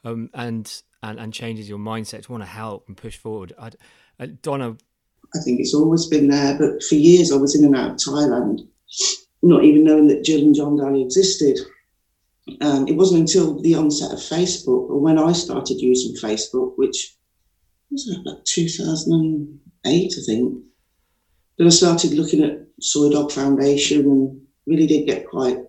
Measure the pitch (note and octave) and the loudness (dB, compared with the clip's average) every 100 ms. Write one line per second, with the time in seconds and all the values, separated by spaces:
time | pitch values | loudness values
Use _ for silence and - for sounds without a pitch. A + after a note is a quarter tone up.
0 | A#2+ A#2 A2+ C3+ A#2+ A2+ G#2 - _ _ | -10 -10 -12 -10 -10 -10 -12 -18 _ _
1 | A2 A2 A2 G#2+ A#2 A2 G#2 G#2 G#2+ A2 | -16 -14 -14 -12 -12 -12 -12 -12 -10 -10
2 | G#2+ A2 - A#2+ F#2 G#2+ A2 G2+ - F#2 | -12 -16 -16 -16 -14 -14 -12 -14 -18 -20
3 | A2+ - A2+ A2 F2+ - A2+ _ _ _ | -18 -16 -12 -12 -14 -18 -20 _ _ _
4 | _ _ B2 - D#3 C#3 A#2+ A2 _ _ | _ _ -18 -12 -8 -6 -8 -12 _ _
5 | _ _ _ E3 C3 B2 - D3 D#3+ E3 | _ _ _ -10 -4 -4 0 0 2 0
6 | - D3+ C#3 C#3+ C#3 C#3+ D3 - - D3+ | 0 2 2 2 0 0 -2 -2 0 4
7 | D#3+ F3+ D3+ C#3 C#3 D3+ C#3+ C3 - - | 8 8 6 2 2 4 4 4 0 -6
8 | - C#3+ D3 A#2 G#2+ - - _ _ - | -4 0 0 0 -2 -6 -10 _ _ -6
9 | - - _ _ F3 D#3 D3+ D3+ D#3 D#3 | -6 -6 _ _ 4 6 6 6 6 6
10 | D3+ - D#3 D3+ D3+ D3 C#3+ C#3+ C#3 C3+ | 6 4 0 2 4 4 2 -2 0 -2
11 | B2+ F#3 F#3+ - C#3+ B2+ - _ _ _ | 0 2 0 2 0 0 -6 _ _ _
12 | _ _ _ _ - - D3 C3+ C3 D#3 | _ _ _ _ -20 -4 -2 0 0 2
13 | F#3+ E3+ D#3+ F#3+ D#3+ C#3+ E3 D#3 D3+ - | 4 4 2 2 0 0 0 2 0 -2
14 | - - - D#3+ F3+ - - B2+ D3 C#3+ | -6 -10 -6 -2 -2 -4 -2 -2 0 0
15 | D#3+ D#3 D#3+ E3+ - C3 B2+ - B2+ B2+ | 2 4 2 0 -4 -8 -6 -2 0 0
16 | A2+ - G#2+ G#2+ - B2+ B2+ - C3+ - | -2 -8 -6 -6 -6 -6 -6 -2 -4 -4
17 | - _ _ _ _ _ _ _ _ C#4 | -12 _ _ _ _ _ _ _ _ -12
18 | B3+ F3+ - - - - E3 - D#3+ D#3+ | -10 -10 -12 -12 -6 -4 -4 -4 -6 -4
19 | - E3 D#3+ D3+ C#3+ - _ _ B2 E3 | -2 0 0 -4 -8 -16 _ _ -2 0
20 | F#3+ - A#2 A2 B2 - - _ _ _ | -2 -6 -6 -4 -4 -6 -18 _ _ _
21 | _ _ _ _ _ - E3+ E3 F3+ E3+ | _ _ _ _ _ 2 4 6 4 2
22 | D#3 D3 D#3 D3+ D3 - - _ - D3 | 0 -2 0 0 0 -4 -16 _ -6 0
23 | D3 D3 C#3+ C#3+ C#3 C3+ C#3 C#3+ - D3 | 0 0 -2 -4 -2 0 2 0 0 2
24 | C#3 C3+ C3+ - _ _ - D#3 D3+ D3+ | 2 2 0 -8 _ _ -4 0 2 2
25 | C#3+ - - - B2+ B2 | 0 -6 -6 -4 -4 -4